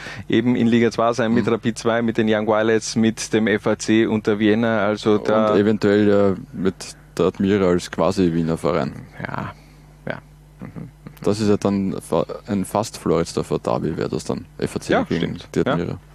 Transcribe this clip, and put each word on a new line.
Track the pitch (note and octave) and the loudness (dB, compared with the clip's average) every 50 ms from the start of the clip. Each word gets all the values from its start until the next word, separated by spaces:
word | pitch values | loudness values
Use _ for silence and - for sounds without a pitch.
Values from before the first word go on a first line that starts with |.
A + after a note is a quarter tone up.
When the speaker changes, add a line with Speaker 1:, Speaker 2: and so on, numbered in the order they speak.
| - - - - - - | -16 -14 -14 -12 -4 0
Speaker 1:
eben | A2 A2 A2+ B2 B2 | 0 2 2 2 2
in | - A#2 | 2 2
Liga | A#2 A2+ A#2 A#2 A2+ | 4 4 4 4 2
zwei | - - A2+ A#2 A#2+ | 2 2 2 2 2
sein, | G#2 A#2+ A2 A2+ | 0 0 0 0
mit | A#2+ G2+ | 0 0
Speaker 2:
Mhm. | A2 A#2 | 0 0
Speaker 1:
Rapid | G#2+ - A#2 G#2+ - | -2 -2 -4 -4 -2
zwei, | - A#2 A2+ A#2 A#2+ | -2 0 0 2 0
mit | A2+ A2 - | 0 0 0
den | A2+ A2 | 2 2
Young | A2 G#2+ G#2+ G#2+ | 2 2 2 2
Violets, | A2 G#2 A2 A2+ A2+ A2 - - - | 2 2 4 2 2 2 0 -2 0
mit | A#2 A2 A2 A2 - - - - | 2 2 2 2 0 -2 -2 0
dem | A2 A2 | 2 2
F | A2+ - G#2 - A#2 | 2 2 2 2 0
A | G#2+ - | -2 0
C | - - A2 A2 A2+ | 0 2 4 4 4
unter | F2+ A2 A2 G#2 - G#2+ G2+ | 2 0 0 0 0 0 2
Vienna. | A2 G#2 G#2 A2+ A#2+ A2+ A2+ A2 G2+ | 4 4 4 4 2 0 0 0 0
Also | G#2 G#2+ G#2 - A2+ G#2 G#2 | 0 -2 0 2 2 2 2
da | - - G#2+ A2 A2 G#2+ G#2 | 2 2 2 2 4 4 4
Speaker 2:
Und | G2 | 4
eventuell | G#2 G#2+ A2 G2+ - G#2 G2+ G#2 G#2+ G#2 | 4 2 2 2 2 2 4 4 4 4
ja | G2+ G2+ G2+ G2 F#2 - - - - | 4 4 4 2 2 -2 -6 -10 -8
mit | - F2 G2 F#2 - - - - - - - - | -4 -4 -4 -4 -4 -8 -18 -18 -20 -20 -8 -4
der | - E2+ | 0 0
Admira | F#2 - - G2+ F#2+ G2+ G#2 G2 F2+ | 0 0 0 0 0 2 2 2 2
als | F2+ F2+ - - | 2 0 -2 -4
quasi | - - E2+ E2 F#2 F#2+ F#2 F2 D#2+ | -2 0 0 0 2 2 2 2 2
Wiener | E2+ E2 D#2+ E2 D#2 | 0 0 -2 -2 -2
Verein. | - D2+ E2 E2+ C2+ C#2 - - - - - - - | -2 -2 0 0 -2 -4 -6 -10 -16 -18 -14 -12 -12
Speaker 1:
Ja, | - - - - - - - - - - - - - - - - - | -10 -8 -8 -10 -10 -12 -16 -20 -20 -20 -20 -20 -20 -20 -14 -12 -10
ja. | - - - - - - - - - - | -10 -10 -14 -20 -20 -20 -20 -20 -20 -18
Mhm. | - - - - - - - - - - - - - | -18 -16 -14 -16 -16 -16 -18 -20 -20 -20 -20 -6 -2
Speaker 2:
Das | G2+ G2+ G#2 | -2 -2 0
ist | A2 G#2 | 2 2
ja | G#2 | 2
dann | F#2+ - G#2 G2+ G2 G2 F#2+ C#2 - | 2 2 0 0 0 -2 -2 -4 -6
fa-, | - - - E2 - - - - - - | -6 -2 -2 -2 -2 -2 -6 -10 -8 -4
ein | G#2 G2+ F#2 | -4 -4 -4
fast | - - G2+ A2 - - - | -2 -2 -2 -2 -4 -6 -6
Floridsdorfer | - - E2 E2 E2 - - - - - D#2 D#2 | -2 0 0 0 0 -2 -4 -6 -4 -4 -4 -4
Derby, | - - A#1 A#1 - D#2 E2 | -2 -2 -2 -2 -2 -4 -4
wäre | - A1 - | -4 -4 -4
das | - B1+ - | -6 -6 -6
dann. | - B1 A#1+ - - - - | -6 -8 -8 -8 -12 -10 -8
F | - - - | -8 -6 -6
A | - | -6
C | - - E3 | -4 -2 -2
Speaker 1:
Ja, | A#3 C4 | -2 0
Speaker 2:
gegen | - - E2+ E2+ - - - | -2 -2 -2 -2 -4 -6 -8
Speaker 1:
stimmt. | - - - | -14 -6 -4
Speaker 2:
die | - | -2
Speaker 1:
Ja. | - B2 C#3 | -2 0 -2
Speaker 2:
Admira. | A#2+ F2 - E2 - - - - | -2 -4 -6 -8 -10 -14 -20 -20